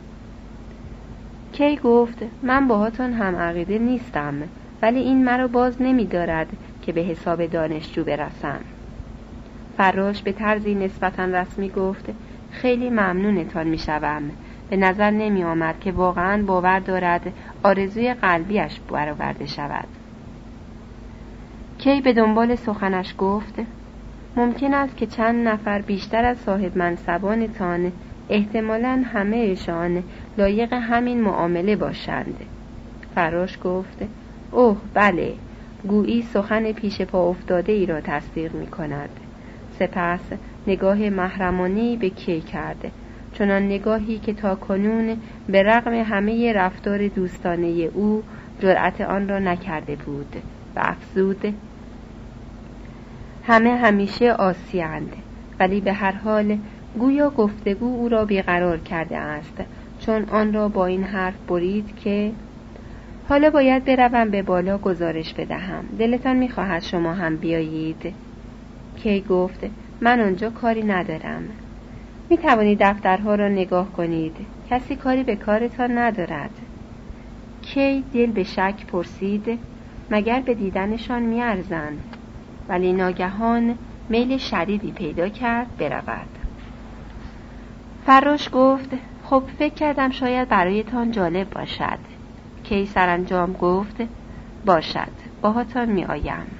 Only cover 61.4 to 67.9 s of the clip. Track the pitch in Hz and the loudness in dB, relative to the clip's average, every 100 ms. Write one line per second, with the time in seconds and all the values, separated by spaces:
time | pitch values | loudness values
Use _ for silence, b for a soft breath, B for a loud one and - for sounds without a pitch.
61.4 | - 175 180 208 208 - 208 202 208 214 | -2 0 0 0 -4 -6 -2 0 -2 -4
62.4 | - - - B B B B B - 285 | -12 -16 -16 B B B B B 2 6
63.4 | 302 302 262 262 269 254 247 240 220 196 | 8 8 8 6 6 6 6 6 4 2
64.4 | 185 180 180 196 202 175 170 160 160 - | 2 2 2 0 0 0 0 -2 -4 -6
65.4 | 156 156 185 156 - 202 226 247 262 254 | -6 -6 -6 -8 -6 0 2 2 2 4
66.4 | 247 214 190 170 - 180 170 185 165 160 | 2 0 -2 -2 -2 0 0 0 0 0
67.4 | 170 165 156 156 160 | 0 0 0 -4 -4